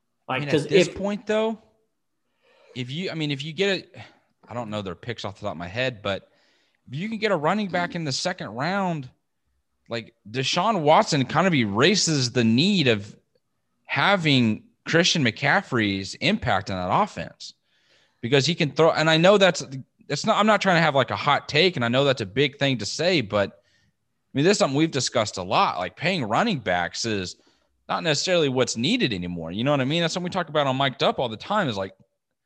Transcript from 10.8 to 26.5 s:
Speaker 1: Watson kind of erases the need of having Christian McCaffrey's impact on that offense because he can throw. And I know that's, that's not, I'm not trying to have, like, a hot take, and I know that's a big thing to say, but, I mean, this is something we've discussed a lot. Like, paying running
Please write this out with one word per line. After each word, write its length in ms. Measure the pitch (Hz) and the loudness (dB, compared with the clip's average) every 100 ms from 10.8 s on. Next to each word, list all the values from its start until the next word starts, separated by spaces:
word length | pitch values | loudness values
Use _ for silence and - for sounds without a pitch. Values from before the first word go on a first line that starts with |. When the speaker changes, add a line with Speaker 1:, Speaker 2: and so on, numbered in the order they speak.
Speaker 1:
Watson 440 | 147 170 220 147 131 | 4 4 4 0 0
kind 200 | 151 190 | 2 2
of 80 | |
erases 800 | 151 110 101 160 202 165 151 123 | 2 2 2 4 4 0 0 0
the 120 | 123 | 2
need 440 | 113 117 185 196 131 | 4 4 4 2 2
of 280 | 107 101 - _ _ _ _ _ _ - | 2 -2 -18 _ _ _ _ _ _ -6
having 800 | - 165 202 156 135 113 107 _ _ - | 0 2 2 4 4 4 0 _ _ 0
Christian 380 | 160 180 175 | 2 2 2
McCaffrey's 920 | 123 - 139 185 - 123 104 98 95 - | 0 0 0 0 0 0 0 -2 -6 -4
impact 560 | 151 220 123 98 95 | -2 0 0 -2 -2
on 60 | 95 | -6
that 260 | 90 139 | -2 0
offense 500 | 208 - - - - - _ _ _ _ _ _ | -2 -6 -12 -14 -20 -20 _ _ _ _ _ _
because 240 | 117 139 139 | 0 2 2
he 100 | 170 | 0
can 160 | 151 | -2
throw. 200 | 131 160 | 4 4
And 180 | 131 156 | 4 2
I 80 | 160 | 4
know 200 | 175 208 | 6 6
that's, 280 | 185 175 135 135 - _ - | 4 2 -8 -12 -16 _ -8
that's 180 | 147 214 | -6 0
not, 120 | 190 | 2
I'm 100 | 214 | 4
not 140 | 202 | 4
trying 160 | 190 170 | 4 4
to 40 | |
have, 140 | 156 135 | 4 4
like, 160 | 123 | 2
a 40 | 101 | 0
hot 340 | 147 135 - | 0 0 0
take, 260 | 143 185 175 | 2 2 2
and 80 | |
I 60 | 117 | 0
know 160 | 127 143 | 2 2
that's 160 | 127 | 0
a 40 | 98 | -2
big 320 | 110 143 - | 0 0 0
thing 200 | 139 123 | -2 0
to 80 | 101 | -4
say, 340 | - 170 180 | -2 0 0
but, 320 | 101 104 98 | 0 0 0
I 800 | - _ _ _ _ _ _ _ | -4 _ _ _ _ _ _ _
mean, 120 | 131 165 | 0 2
this 80 | |
is 40 | 208 | 2
something 180 | 175 135 | 2 2
we've 140 | 160 | 0
discussed 460 | 143 - 120 104 - | 0 -2 -2 -2 -4
a 60 | |
lot. 340 | 92 139 190 90 | -2 0 0 -2
Like, 200 | 90 - | -6 -4
paying 260 | 160 190 | -4 -4
running 360 | 107 123 226 | -2 0 0